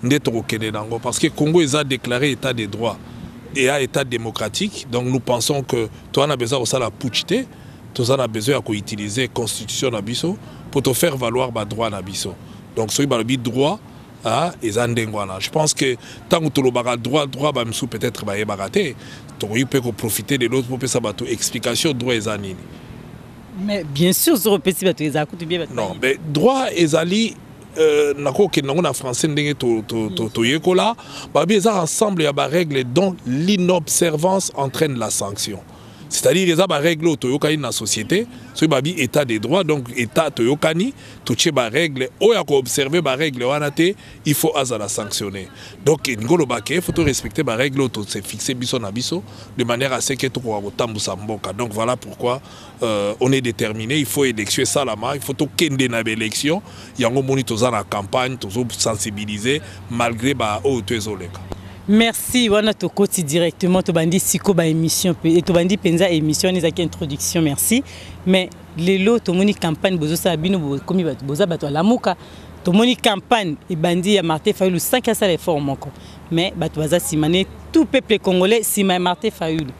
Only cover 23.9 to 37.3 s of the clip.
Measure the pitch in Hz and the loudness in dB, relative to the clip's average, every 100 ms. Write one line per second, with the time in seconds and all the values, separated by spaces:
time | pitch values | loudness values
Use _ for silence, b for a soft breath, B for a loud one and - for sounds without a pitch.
23.9 | 139 175 185 - 294 214 202 175 185 185 | 2 2 4 4 4 4 2 2 0 0
24.9 | 165 151 147 151 175 165 175 160 123 104 | 0 0 0 -2 -6 -6 -4 -4 -4 -4
25.9 | 92 127 - 156 147 190 269 254 170 165 | 0 0 0 -2 2 4 4 0 2 2
26.9 | 160 170 202 226 - - - - - 156 | 4 2 2 0 -4 -18 -20 -14 2 4
27.9 | 147 147 143 143 131 202 - 139 147 170 | 6 2 2 -2 2 4 4 2 0 0
28.9 | 131 131 123 160 147 147 143 127 113 110 | 0 -4 -2 0 0 0 0 0 0 0
29.9 | 113 110 95 113 113 113 151 165 180 196 | -4 -2 -2 -4 0 2 2 2 4 2
30.9 | 233 B B B - 165 214 196 208 160 | 0 B B B 0 2 2 2 0 -2
31.9 | - 214 185 151 143 139 160 165 139 123 | 0 0 0 0 0 0 0 0 -2 0
32.9 | 131 196 180 - 131 175 208 180 180 156 | 2 2 -2 -4 -2 2 2 2 2 0
33.9 | - 175 151 175 190 - - 139 - 156 | 0 2 2 2 0 -2 -4 -4 0 -2
34.9 | 127 107 - 101 104 - 95 - B B | 0 -4 -4 -6 -6 -8 -8 -14 B B
35.9 | B B - 127 160 185 160 185 156 156 | B B 2 4 4 4 4 4 4 2
36.9 | 160 170 151 127 | 2 2 2 0